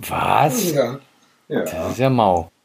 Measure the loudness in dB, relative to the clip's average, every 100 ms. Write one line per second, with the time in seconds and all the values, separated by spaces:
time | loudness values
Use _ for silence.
0 | -8 -4 0 2 2 2 0 0 -2 -4
1 | _ _ _ _ -8 -6 -4 -6 -6 0
2 | 2 4 4 2 -2 _